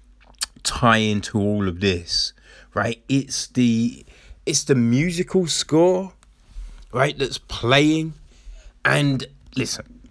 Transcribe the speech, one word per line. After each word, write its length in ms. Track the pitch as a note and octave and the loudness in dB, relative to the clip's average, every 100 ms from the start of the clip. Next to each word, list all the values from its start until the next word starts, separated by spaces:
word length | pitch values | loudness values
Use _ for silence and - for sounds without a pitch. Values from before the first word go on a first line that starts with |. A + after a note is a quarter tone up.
| _ _ - - - - | _ _ -20 -12 -12 -8
tie 360 | - - A#2+ A2 | -6 0 4 4
into 400 | G#2+ G#2 - G#2+ | 2 -2 -2 -2
all 300 | G2+ G#2 F#2+ | 0 0 -2
of 120 | F2 | -2
this, 520 | G2+ F2 E2+ - - - - - - | 0 0 -2 -4 -4 -8 -20 -20 -10
right? 300 | G2+ A2 A#2 - | -4 -4 -4 -2
It's 400 | C3+ C#3 - - | -2 -2 -6 -6
the, 580 | B2+ A#2+ A2+ A#2 - - - - - - | 0 2 2 0 -4 -18 -20 -20 -12 -4
it's 180 | D#3 | -2
the 100 | - | 0
musical 720 | C3 A#2 B2 F3 E3+ F3+ F#3+ E3+ | 2 2 2 0 -2 -2 0 0
score, 680 | - - D#3 F3 F#3 F#3+ - _ _ _ - - - - | -2 0 4 4 2 -4 -14 _ _ _ -16 -16 -16 -8
right, 260 | A#2+ C#3+ C#3+ | -2 0 0
that's 200 | C3 - | -6 -6
playing. 760 | - - A#2 C3+ D3+ D#3+ D#3+ D#3+ - - - - - - | -12 -6 2 4 4 2 -2 -8 -20 -20 -20 -20 -20 -6
And 420 | - D3 C#3+ C3 - - - - | 0 2 2 0 -4 -16 -12 -6
listen, 440 | - - - - - | -6 -6 -12 -20 -10